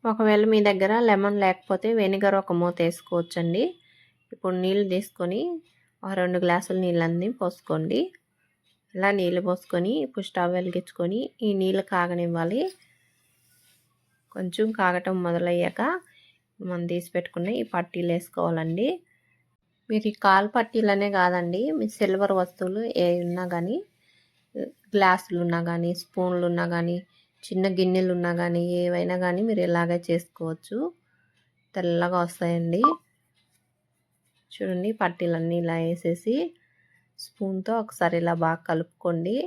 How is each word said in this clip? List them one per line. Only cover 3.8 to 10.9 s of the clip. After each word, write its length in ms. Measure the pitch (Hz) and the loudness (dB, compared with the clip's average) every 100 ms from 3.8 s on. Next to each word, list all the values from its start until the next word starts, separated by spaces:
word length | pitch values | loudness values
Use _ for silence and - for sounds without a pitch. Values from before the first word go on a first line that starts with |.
| _ _ _ _ _ | _ _ _ _ _
ఇప్పుడు 200 | - 190 180 | -8 -4 -2
నీళ్ళు 200 | 185 196 202 | 0 0 0
తీసుకొని 460 | 185 208 _ 175 202 339 339 _ _ _ _ | -2 -4 _ -4 -2 -4 -8 _ _ _ _
ఒక 100 | 190 190 | -6 -2
రెండు 200 | 180 180 | 0 2
గ్లాసుల 340 | 175 175 - 190 | 2 0 0 -2
నీళ్ళన్నీ 460 | 180 170 165 170 196 247 | 0 2 2 0 -2 -2
పోసుకోండి. 600 | 180 - - 156 160 233 370 - _ _ _ _ _ _ _ | -4 -6 -4 -4 0 -2 -2 -8 _ _ _ _ _ _ _
ఇలా 140 | 185 196 202 | -2 0 2
నీళ్ళు 200 | 180 180 185 | 0 0 0
పోసుకొని 460 | 180 - 180 185 294 | -4 -2 -2 0 -2
ఇప్పుడు 220 | 135 - 185 | -4 -6 -6
స్టవ్ 200 | - 175 180 | -2 0 0
వెలిగించుకొని 640 | 185 180 180 | -2 -4 -8